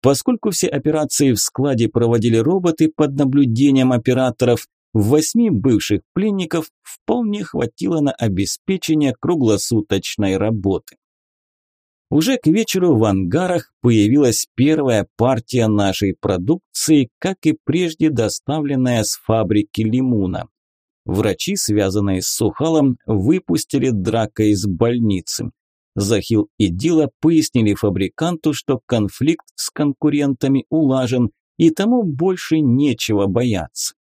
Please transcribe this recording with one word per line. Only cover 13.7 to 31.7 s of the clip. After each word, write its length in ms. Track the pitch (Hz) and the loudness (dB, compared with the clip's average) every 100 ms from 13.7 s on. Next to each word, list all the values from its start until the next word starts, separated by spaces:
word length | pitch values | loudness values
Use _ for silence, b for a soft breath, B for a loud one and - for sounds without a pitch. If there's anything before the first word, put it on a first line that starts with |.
| _ | _
появилась 680 | 120 110 104 139 131 110 - - | 2 4 4 4 4 0 -6 -2
первая 520 | 139 156 135 110 98 - | 0 2 2 0 -2 -2
партия 500 | 120 127 - 123 110 | 0 0 -2 -2 2
нашей 480 | 104 98 92 98 92 | 2 0 0 -4 -2
продукции, 920 | 101 92 92 180 _ - - 151 127 _ | -4 -2 -2 -4 _ -8 2 2 2 _
как 180 | 185 190 | -6 -2
и 140 | 156 147 | -2 -2
прежде 480 | - 165 175 160 156 | -2 -2 -2 0 0
доставленная 920 | 123 107 - - 151 143 135 127 117 | 0 -2 -4 -6 -4 -2 0 0 0
с 120 | 107 - | -2 -6
фабрики 680 | - 113 98 104 104 - | -2 -2 2 0 -2 -4
Лимуна. 680 | 110 123 131 113 95 95 87 _ _ _ _ _ - | -2 0 0 0 -2 -4 -10 _ _ _ _ _ -6
Врачи, 500 | 92 104 92 - 196 | -2 -2 -2 -4 -4
связанные 680 | - 104 98 101 101 92 | -2 0 0 0 -2 -2
с 60 | - | -4
Сухалом, 720 | - 110 - 156 160 139 127 - | -2 -4 -2 0 2 2 -2 -2
выпустили 840 | 107 101 180 - - - 139 131 | 0 2 0 0 -4 -2 -2 0
Драка 540 | 107 92 113 107 - | 0 -2 -2 -4 0
из 220 | 107 104 101 | 2 2 -2
больницы. 840 | 85 117 120 110 95 - - 80 _ _ _ _ - | 0 0 2 0 -2 -4 -10 -10 _ _ _ _ -6
Захил 520 | 101 110 - 110 104 _ | 0 -2 0 0 -2 _
и 120 | 101 | -2
Дила 400 | 87 147 160 147 _ | 0 0 2 0 _
пояснили 520 | 156 160 156 123 107 | 2 2 0 0 0
фабриканту, 800 | 101 107 92 95 - 165 170 156 | 0 -2 -2 -4 -4 -6 -2 -4
что 280 | 139 - 127 - | -4 -4 -6 -2
конфликт 600 | 117 101 - 139 - _ - | -2 -2 -2 -2 -2 _ -12
с 140 | - | -12
конкурентами 960 | - 147 135 151 143 143 131 135 135 - | -4 -4 0 -2 0 -2 -2 0 0 0
улажен, 640 | 156 143 131 123 123 117 _ _ - | -2 0 0 0 -2 -2 _ _ 0
и 120 | |
тому 340 | 165 | 0